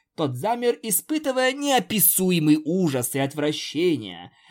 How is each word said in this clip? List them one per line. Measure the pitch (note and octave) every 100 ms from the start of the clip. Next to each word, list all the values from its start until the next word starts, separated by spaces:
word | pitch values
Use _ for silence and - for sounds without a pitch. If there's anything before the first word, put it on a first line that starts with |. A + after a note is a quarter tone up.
| _ -
Тот | D3 B2
замер, | G3 A#3+ A#3+ A#3
испытывая | A3 G#3 - D4+ D4 B3+ B3+
неописуемый | C#4 C#4+ B3+ F3+ G#3 - - F#3 F3 D3+ D#3
ужас | D#3 F#3 E3+ C3 A#2 C#3
и |
отвращение. | C#3 C#3+ D3 D3+ - C#3+ F3+ C#3+ G#2 F2 F2 - _